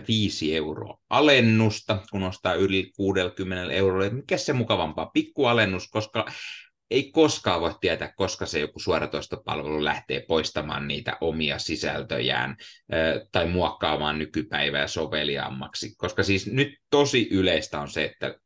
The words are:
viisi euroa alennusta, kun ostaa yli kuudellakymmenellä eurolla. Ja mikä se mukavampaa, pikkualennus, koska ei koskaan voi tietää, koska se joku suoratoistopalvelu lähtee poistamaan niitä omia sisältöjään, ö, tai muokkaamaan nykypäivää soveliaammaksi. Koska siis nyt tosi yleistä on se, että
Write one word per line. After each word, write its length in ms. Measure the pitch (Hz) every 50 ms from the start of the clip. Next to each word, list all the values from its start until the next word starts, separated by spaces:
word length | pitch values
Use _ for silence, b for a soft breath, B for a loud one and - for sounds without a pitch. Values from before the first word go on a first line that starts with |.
| - -
viisi 480 | 110 110 104 87 - - 78 76 78
euroa 440 | 80 76 78 78 - 55 - - _ _ -
alennusta, 880 | - 131 147 151 139 127 117 113 110 110 110 110 107 - - - 110 95 - -
kun 120 | - 98 95
ostaa 300 | 92 90 - - 92 87
yli 380 | 85 98 95 95 95 90 - _
kuudellakymmenellä 800 | - 98 95 95 95 92 90 - - 95 92 95 90 90 85 67
eurolla. 320 | 92 98 95 92 95 95
Ja 60 | 101
mikä 260 | 113 135 - - 185 -
se 160 | - - 139
mukavampaa, 560 | 127 117 - 110 90 82 78 76 - 107 - -
pikkualennus, 760 | 156 156 - - 147 135 117 120 117 107 95 92 90 - -
koska 380 | - 90 90 - - 95 92 B B B B B B B B B B _ _ -
ei 200 | 117 135 139 -
koskaan 500 | - 160 156 147 - - - 104 90 85
voi 140 | 85 82 - -
tietää, 320 | - 90 80 76 82 82 -
koska 300 | - 98 92 - - 92
se 140 | 80 - 78
joku 200 | 73 76 - 80
suoratoistopalvelu 1040 | - - 87 78 78 73 - 73 - - - - - - 76 73 71 73 78 76 76
lähtee 420 | 73 71 - - - 67 69 - -
poistamaan 600 | 82 80 76 - - 80 76 73 73 71 71 71
niitä 300 | 71 71 - - 69 -
omia 380 | - 82 78 80 78 73 71 71
sisältöjään, 960 | - - 80 76 82 73 73 73 67 - - 64 60 65 69 65 62 67 67 B B B B B B - -
ö, 320 | 82 80 80 71 - - _
tai 140 | - 92 85
muokkaamaan 720 | 85 87 90 85 78 - - - 80 78 78 73 76 76 78
nykypäivää 680 | 78 73 - 80 73 - - 73 73 73 71 73 71 -
soveliaammaksi. 1080 | - 82 80 71 76 76 76 73 71 67 65 65 65 65 71 - - - - 67 - -
Koska 260 | - 90 - - 95
siis 240 | 95 98 95 95 101
nyt 220 | 110 131 139 - - _ _ -
tosi 380 | - 143 143 - - 123 110 -
yleistä 480 | - 95 92 92 85 78 78 - - 76
on 100 | 73 71
se, 140 | - 80 76
että 360 | 71 - - - - - - _